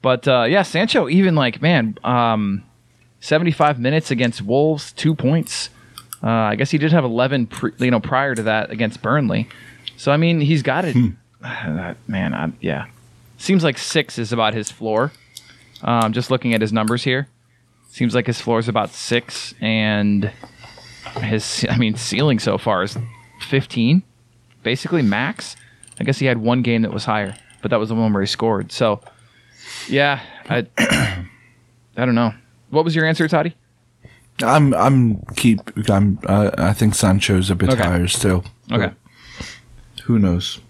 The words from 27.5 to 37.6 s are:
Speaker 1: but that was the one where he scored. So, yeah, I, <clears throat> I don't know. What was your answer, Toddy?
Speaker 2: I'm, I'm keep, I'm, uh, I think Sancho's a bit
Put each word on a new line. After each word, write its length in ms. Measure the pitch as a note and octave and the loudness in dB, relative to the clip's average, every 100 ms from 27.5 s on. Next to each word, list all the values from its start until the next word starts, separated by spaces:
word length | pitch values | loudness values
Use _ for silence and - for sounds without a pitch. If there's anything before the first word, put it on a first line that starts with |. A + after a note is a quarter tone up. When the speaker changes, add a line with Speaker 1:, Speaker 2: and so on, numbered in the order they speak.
| _ | _
Speaker 1:
but 80 | G#2+ | -2
that 80 | A2+ | -2
was 100 | G#2+ | 0
the 60 | A2+ | 0
one 180 | A2 | 0
where 80 | G2+ | 0
he 60 | G2 | -2
scored. 440 | - A2+ G#2 E2+ | -2 0 0 -4
So, 300 | - A#2 G#2 - _ _ _ _ - - - - | -2 0 0 -6 _ _ _ _ -20 -18 -16 -4
yeah, 320 | C3+ C#3+ C3+ - - - | 0 0 0 -8 -20 -4
I, 160 | A#2+ A2 | -4 -4
<clears throat> 60 | - A3+ A#2 A#2 F#2 F2+ - _ _ _ _ _ - | -2 0 0 -2 -4 -12 -18 _ _ _ _ _ -4
I 80 | B2+ | 0
don't 100 | A#2+ | 2
know. 180 | A#2 G#2+ _ _ _ | 0 -2 _ _ _
What 120 | D3 | 0
was 120 | E3 D#3+ | 0 2
your 100 | D#3+ | 2
answer, 220 | D#3+ D#3+ | 2 2
Toddy? 280 | D#3+ E3 - _ _ _ _ - _ _ - | 0 -2 -6 _ _ _ _ -20 _ _ -6
Speaker 2:
I'm, 300 | A#2 D3 C#3+ | 2 4 4
I'm 480 | F#2 A2+ C3+ A#2+ G#2 - - | 4 4 4 4 0 -6 0
keep, 240 | A#2+ G#2+ - - G#2+ | 2 2 -2 -6 2
I'm, 300 | G2 G#2 F#2+ - | 4 4 2 0
uh, 260 | G2 G#2 - | 2 2 2
I 160 | E2 | 0
think 200 | G#2 G#2+ - | 2 2 2
Sancho's 540 | G#2 G2 - G2 F#2+ | 2 2 2 2 2
a 60 | |
bit 140 | F2+ | 0